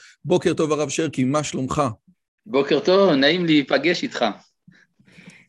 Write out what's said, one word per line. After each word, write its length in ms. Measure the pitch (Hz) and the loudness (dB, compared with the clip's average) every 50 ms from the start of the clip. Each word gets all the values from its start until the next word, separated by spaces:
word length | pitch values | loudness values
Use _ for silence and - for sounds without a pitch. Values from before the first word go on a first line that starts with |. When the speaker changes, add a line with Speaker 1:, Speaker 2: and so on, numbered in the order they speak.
| - - - _ - | -12 -20 -20 _ -4
Speaker 1:
בוקר 280 | 147 170 180 - 180 160 | 0 0 0 0 0 0
טוב, 180 | - 165 151 | 0 -2 -2
הרב 180 | 151 143 151 135 | -2 -2 -4 -4
שרקי, 340 | 131 - 165 156 - - 127 | -4 -4 -4 -2 -2 -2 -2
מה 200 | 127 139 151 147 | 0 0 -2 -4
שלומך? 380 | - - - 131 127 - 151 143 127 110 - _ _ _ _ _ _ _ _ _ | -4 -6 -6 -6 -4 -2 -2 -2 -2 -4 -8 _ _ _ _ _ _ _ _ _
Speaker 2:
בוקר 340 | - 110 135 139 - 165 139 | -2 0 0 0 2 0 0
טוב, 320 | - - 185 196 196 190 | 2 2 4 4 4 4
נעים 340 | 156 135 135 143 165 185 180 | 4 4 2 2 2 2 2
להיפגש 580 | 165 156 151 135 - 147 135 139 165 175 - - | 2 2 2 2 2 0 0 0 0 -2 -2 -4
איתך. 220 | 123 - - 123 107 98 - _ _ _ _ _ _ _ _ _ _ _ _ _ _ _ - - - - - _ | -8 -4 -2 -4 -4 -4 -6 _ _ _ _ _ _ _ _ _ _ _ _ _ _ _ -20 -20 -20 -20 -20 _